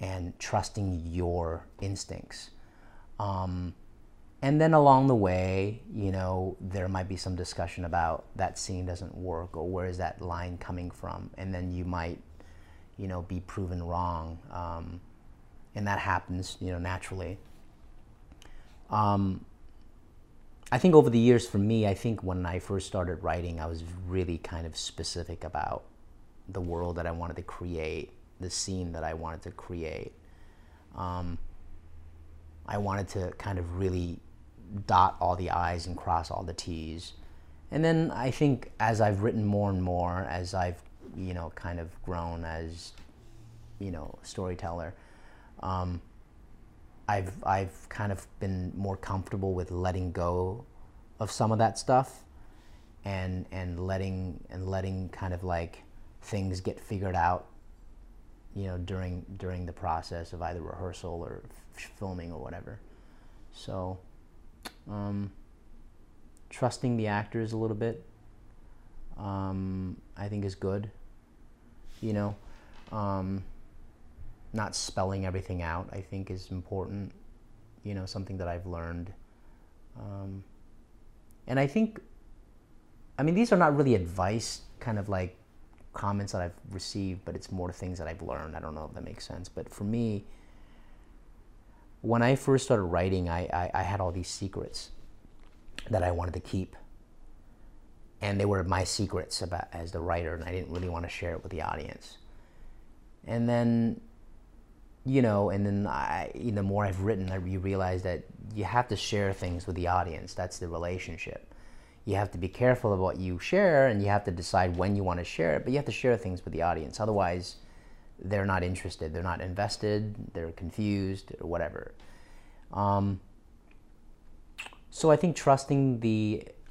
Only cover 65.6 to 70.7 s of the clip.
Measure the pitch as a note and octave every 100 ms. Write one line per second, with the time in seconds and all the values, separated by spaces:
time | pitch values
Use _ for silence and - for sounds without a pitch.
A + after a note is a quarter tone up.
65.6 | - - - - - - - - - -
66.6 | B2 - B2+ A#2+ G#2+ G#2 G#2+ A#2 A2 A2
67.6 | A2 G#2+ A#2 A2+ - - - - - -
68.6 | - - - - - - G2+ G2 F#2+ F#2+
69.6 | F#2+ F#2+ F#2+ - - - G2+ G#2 G2 F#2
70.6 | F#2+